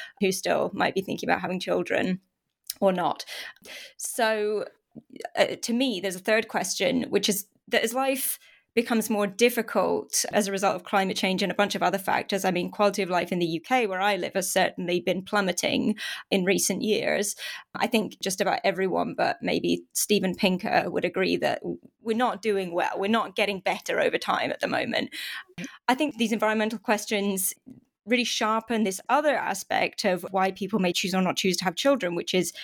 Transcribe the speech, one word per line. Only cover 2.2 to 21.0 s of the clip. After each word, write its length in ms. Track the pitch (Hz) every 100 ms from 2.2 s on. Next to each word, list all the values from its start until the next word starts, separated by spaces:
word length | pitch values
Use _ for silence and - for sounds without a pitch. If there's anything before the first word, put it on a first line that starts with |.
| _ _ _ _ - -
or 120 | 196
not. 320 | 180 156 - - - - - - - - -
So, 720 | - - 220 220 208 208 - _ _ - - - - -
uh, 200 | - -
to 120 | -
me, 260 | 233 269 190
there's 140 | 190
a 60 | 180
third 260 | 185 220 220
question, 600 | 196 185 - 190 - -
which 180 | 202 208
is 180 | 190 - _ -
that 160 | 240
as 120 | 226
life 440 | 240 269 269 - - - - _
becomes 340 | 233 233 226 220
more 200 | 214 202
difficult 960 | 190 240 240 220 202 175 175 - - -
as 160 | 202 196
a 40 |
result 220 | 196 196
of 80 | 175
climate 340 | - 202 190 185
change 280 | 190 185
and 80 | 196
a 20 |
bunch 220 | 180 196 185
of 60 |
other 140 | 175 190
factors. 480 | 190 202 - 202
I 60 | 190
mean, 220 | 175 180
quality 300 | - 208 196
of 60 | 185
life 220 | 180 180
in 80 | 180
the 80 | 170
U 140 | 160
K, 260 | - 254 220
where 140 | 185
I 160 | 202 196
live, 180 | 170
has 160 | 185 170
certainly 500 | 190 180 - 175 180
been 220 | 185 180
plummeting 720 | 190 208 190 175 - - - 208 - - -
in 140 | 190
recent 380 | 185 185 - 190
years. 540 | 214 202 - - 208 - - - - -
I 100 | 220
think 320 | 220 196 -
just 200 | 196 190
about 200 | 190 -
everyone, 500 | - 190 190 170 170 160
but 200 | 170 -
maybe 440 | 180 175 170 170 -
Steven 420 | - - 208 185
Pinker, 560 | 175 190 185 208 - -
would 140 | 180